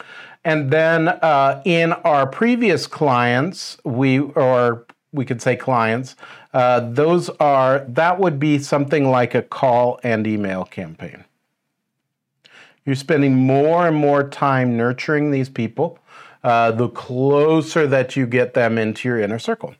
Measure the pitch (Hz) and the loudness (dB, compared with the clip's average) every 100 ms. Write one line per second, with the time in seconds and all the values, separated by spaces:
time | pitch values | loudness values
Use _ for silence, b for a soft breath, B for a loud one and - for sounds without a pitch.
0 | B B B B 165 156 139 156 160 165 | B B B B -2 -2 0 2 2 2
1 | 160 165 165 143 135 135 180 165 165 165 | 0 0 2 2 2 0 0 0 0 0
2 | 170 147 135 - 226 240 233 151 - - | 0 0 0 0 0 2 2 0 -4 -2
3 | 151 123 120 123 160 185 - - 165 120 | 0 2 2 0 -2 -6 -16 -12 -8 -2
4 | 135 131 139 143 131 127 120 117 - - | 2 2 0 0 2 2 2 -2 -10 -20
5 | _ 147 123 120 - 120 - 123 113 117 | _ -8 -6 -4 -2 -2 0 0 0 -2
6 | 131 - B B B 135 123 123 113 120 | -6 -16 B B B 0 2 2 0 0
7 | 151 175 170 - 151 139 131 135 131 120 | 2 0 -2 -2 2 2 2 0 -2 -2
8 | 165 180 190 143 151 143 143 147 139 160 | 0 2 0 0 0 0 0 -2 0 0
9 | 135 127 123 123 110 - 135 120 123 120 | 2 2 0 -2 -4 -2 0 2 0 -2
10 | 123 110 110 107 101 92 90 - 85 80 | -4 -2 -2 -4 -4 -6 -8 -12 -14 -14
11 | 87 - - _ _ _ _ _ _ _ | -18 -18 -20 _ _ _ _ _ _ _
12 | _ _ _ _ B B B B - 135 | _ _ _ _ B B B B -6 -6
13 | - 156 139 131 131 135 151 170 175 151 | 0 2 4 4 4 4 4 2 2 2
14 | 147 143 139 - 143 131 127 117 120 127 | 2 2 0 -2 0 2 0 0 -2 -2
15 | - 151 147 139 131 135 110 - 170 - | -4 -2 0 -2 -4 -4 -6 -4 -6 -6
16 | B B B B 123 120 117 110 123 - | B B B B 0 2 2 0 -4 -4
17 | - 127 135 143 151 160 156 170 147 135 | -10 -2 2 2 4 2 0 0 2 2
18 | 127 - 127 123 120 - 117 113 110 110 | 0 -4 -2 0 0 0 0 0 -2 -4
19 | 127 120 101 113 - 226 - - | -4 -2 -2 -4 -6 -8 -8 -16